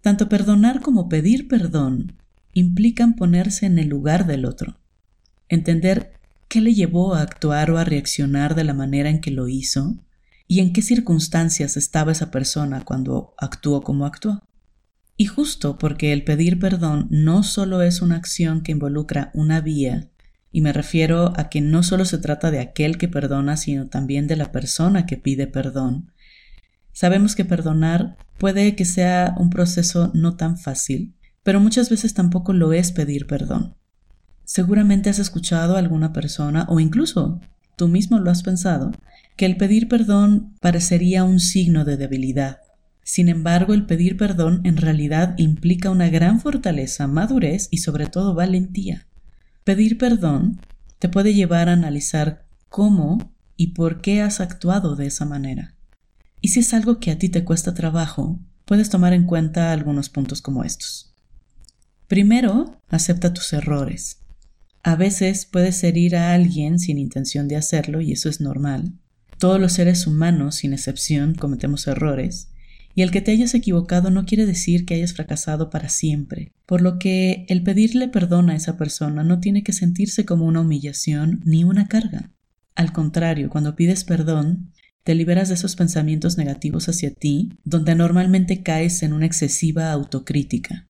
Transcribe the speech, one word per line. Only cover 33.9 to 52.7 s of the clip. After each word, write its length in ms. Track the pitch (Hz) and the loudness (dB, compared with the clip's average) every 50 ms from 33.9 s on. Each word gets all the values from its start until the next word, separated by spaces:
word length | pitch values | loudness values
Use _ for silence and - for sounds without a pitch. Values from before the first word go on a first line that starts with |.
| _ _ _ _ - _ _ _ - - - | _ _ _ _ -20 _ _ _ -20 -20 -16
Seguramente 680 | - - - 180 175 202 208 208 202 202 196 196 208 | -6 -2 -2 0 2 4 4 4 4 4 4 4 2
has 100 | 202 202 | 0 0
escuchado 560 | 202 180 - 165 175 - 175 170 165 170 185 | -2 -4 -4 -6 -4 -2 -2 0 2 2 2
a 20 | 190 | 2
alguna 340 | 180 175 170 156 156 160 160 | 2 0 0 0 0 -2 -2
persona, 540 | 160 156 151 - - 147 147 147 160 170 - | -4 -6 -6 -6 -4 -4 -2 -2 -2 0 2
o 120 | 170 160 | 2 2
incluso 600 | 160 160 160 233 311 311 - - 175 - 170 175 - - - _ _ _ _ | 2 4 2 2 0 0 0 -2 -2 -2 -4 -6 -10 -16 -20 _ _ _ _
tú 100 | - 175 | -2 0
mismo 320 | 170 170 185 208 - 240 220 | 2 4 2 2 2 2 2
lo 140 | 190 175 180 | 4 2 0
has 100 | 175 - | 0 0
pensado, 480 | - 185 175 - 190 170 143 131 - - - - - - - _ _ _ | -2 -2 -2 0 0 0 0 -2 -4 -6 -10 -14 -20 -20 -20 _ _ _
que 100 | - 190 | -2 0
el 100 | 185 185 | 0 2
pedir 300 | 180 202 196 208 220 226 | 2 2 4 4 2 2
perdón 720 | 226 240 233 226 202 202 202 202 208 208 202 - - - - | 2 2 0 2 4 4 4 6 6 4 4 2 -4 -16 -2
parecería 600 | - 175 175 170 175 - 175 170 170 180 185 185 185 | 0 2 2 2 2 2 2 2 4 4 4 4 4
un 160 | 185 185 180 | 4 4 4
signo 460 | 175 - - 190 185 170 165 156 151 | 4 2 2 2 4 4 4 4 2
de 120 | 143 143 | 0 -2
debilidad. 680 | 135 135 135 135 131 131 131 131 139 139 135 135 - _ _ _ _ _ _ _ _ _ | -2 -2 -4 -4 -4 -2 -2 -2 -2 -2 -2 -4 -12 _ _ _ _ _ _ _ _ _
Sin 240 | - - - 180 175 | -6 0 2 4 4
embargo, 460 | 170 165 160 170 170 175 185 185 208 | 4 2 0 2 2 2 4 4 2
el 120 | 208 208 | 2 2
pedir 300 | - 170 165 175 185 185 | 0 0 2 2 2 2
perdón 440 | - 214 202 196 170 165 165 175 180 - | 2 -2 0 0 2 2 2 2 2 2
en 120 | 180 170 | 2 2
realidad 580 | 151 - 160 156 156 147 147 156 156 175 180 175 - | 2 2 2 2 2 0 0 0 2 0 0 2 0
implica 520 | 165 156 156 156 - 170 180 175 180 196 | 2 2 2 2 2 0 0 2 0 0
una 180 | 185 185 175 170 | 0 2 2 2
gran 320 | 170 165 165 175 214 226 | 2 4 4 4 4 2
fortaleza, 680 | - 294 285 277 - 190 165 143 131 127 - - 143 | 0 0 -4 -2 -2 -2 -2 -2 -4 -6 -6 -4 -4
madurez 600 | 139 139 156 185 220 269 262 180 147 156 196 - - | -2 0 0 0 2 0 2 2 0 0 -2 -4 -4
y 80 | - 170 | -4 -4
sobre 300 | - - 147 147 151 151 | -2 -2 -4 -4 -4 -4
todo 260 | - 180 190 202 185 | -2 -2 -2 0 0
valentía. 720 | 165 175 190 185 185 185 185 - - 196 190 175 - - _ _ - - - - - _ _ _ _ _ | 0 0 2 2 0 0 -2 -4 -8 -6 -6 -8 -8 -10 _ _ -20 -20 -20 -20 -20 _ _ _ _ _
Pedir 360 | - 196 196 214 220 226 226 | 0 2 4 4 2 2 2
perdón 600 | 254 247 233 220 180 160 143 135 165 196 233 - - - - - - - - _ | 2 2 2 2 2 0 0 2 0 0 -2 -4 -12 -20 -20 -20 -20 -20 -18 _
te 100 | - 180 | -4 0
puede 240 | 175 196 196 208 208 | 0 2 2 4 4
llevar 360 | 202 190 170 170 170 170 175 | 4 2 2 2 2 2 4
a 60 | 175 | 4
analizar 720 | 175 170 156 143 143 139 - - 156 151 151 156 - - - - _ _ | 2 2 0 -2 -6 -6 -4 -2 -2 -2 -2 -4 -6 -14 -20 -20 _ _
cómo 680 | _ | _